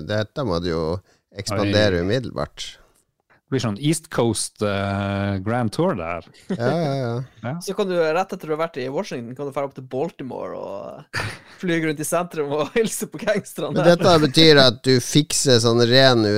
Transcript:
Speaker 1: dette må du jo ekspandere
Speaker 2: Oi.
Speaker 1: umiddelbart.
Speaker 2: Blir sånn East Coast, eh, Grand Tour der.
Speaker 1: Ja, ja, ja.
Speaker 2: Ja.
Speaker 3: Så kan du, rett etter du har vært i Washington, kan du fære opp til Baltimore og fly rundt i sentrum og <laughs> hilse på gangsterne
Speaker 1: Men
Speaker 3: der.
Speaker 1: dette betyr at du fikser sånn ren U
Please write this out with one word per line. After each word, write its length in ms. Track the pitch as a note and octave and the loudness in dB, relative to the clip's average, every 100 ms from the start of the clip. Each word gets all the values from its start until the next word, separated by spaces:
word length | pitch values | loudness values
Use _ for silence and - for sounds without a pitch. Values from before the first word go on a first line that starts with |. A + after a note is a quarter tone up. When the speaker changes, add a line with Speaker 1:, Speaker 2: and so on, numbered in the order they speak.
| D#2 | -4
Speaker 1:
dette 360 | G#2+ G#2+ - | -4 -4 -6
må 140 | B2 E2+ | -2 -2
du 100 | F2 | -2
jo 120 | E2 D#2+ F2+ - _ _ | -2 -2 -4 -8 _ _
ekspandere 680 | G2 - G2+ G2+ G#2 G#2 F2 | -12 -6 -2 0 2 2 2
Speaker 2:
Oi. 20 | |
Speaker 1:
umiddelbart. 760 | F#2 C3 - - D3 - - - _ _ _ _ _ _ - | 0 -4 -4 -8 -8 -10 -16 -18 _ _ _ _ _ _ -6
Speaker 2:
Blir 100 | C3 | -4
sånn 140 | A#2 G2+ | -2 -2
East 300 | D3 E3 - | -2 -2 -2
Coast, 520 | - A#2 G#2+ - - | 0 0 0 -6 -4
eh, 720 | G#2 G2 G2 G2 G2+ G2 G2+ G2 | -2 -2 -2 -2 -2 -2 -2 -4
Grand 260 | G2 B2 A2+ | -2 -2 -2
Tour 240 | - F3+ | 0 -2
der. 300 | A2+ E2 E2+ - - - | -2 -6 -8 -12 -16 -8
Speaker 1:
Ja, 220 | F3+ A#2+ | -4 -2
ja, 220 | E3 D3+ C3+ | 0 -2 -4
ja. 160 | A#2+ A#2+ C3 _ | -4 -6 -8 _
Speaker 2:
Ja. 100 | A#2+ E3+ | -10 -8
Speaker 3:
Så 140 | G3+ F#3+ | -6 -4
kan 100 | G3 | -2
du, 80 | |
rett 380 | F3 D#3+ E3 F#3+ | 0 0 0 -2
etter 160 | G3 D#3 | -6 -6
du 60 | D3+ | -4
har 60 | |
vært 140 | E3 C3+ | -4 -4
i 80 | B2+ | -6
Washington, 480 | D3 G#3 C#3+ A#2 C3 | -6 -6 -8 -10 -10
kan 100 | C#3+ | -8
du 60 | |
fære 160 | C3+ C#3 | -6 -6
opp 60 | - | -8
til 80 | B2+ | -8
Baltimore 640 | B2+ E3+ - C3 G2+ F#2 F2+ | -6 -6 -8 -10 -10 -10 -10
og 640 | F#2+ G2 - C3+ - - G#2+ - - - | -10 -10 -12 -16 -12 -10 -10 -10 -20 -8
fly 160 | F3+ E3 | -2 -2
rundt 160 | D#3+ D3+ | -2 -4
i 60 | D3+ | -2
sentrum 420 | E3+ F3 D#3+ C#3+ D3+ | -2 -2 -4 -4 -2
og 160 | C#3+ | -2
<laughs> 40 | A#3 | -2
hilse 300 | A3 - G3+ | -2 -4 -8
på 140 | D#3 | -6
gangsterne 520 | G#3 G#3 - - D3 D3 | -4 -2 -4 -8 -4 2
Speaker 1:
Men 80 | |
Speaker 3:
der. 120 | F3 E3+ | 4 6
Speaker 1:
dette 180 | F#3+ E3 | 6 4
betyr 340 | D3+ D#3+ D#3+ C#3+ | 4 6 8 8
at 220 | C3 A#2 | 6 4
du 140 | C3 B2+ | 2 2
fikser 600 | - D3 D3+ - C#3+ A#2 | 4 2 2 0 4 4
sånn 220 | A#2 A#2 A#2 | 6 4 6
ren 380 | B2+ C3+ A#2+ | 6 6 6
U 60 | G#2 | 4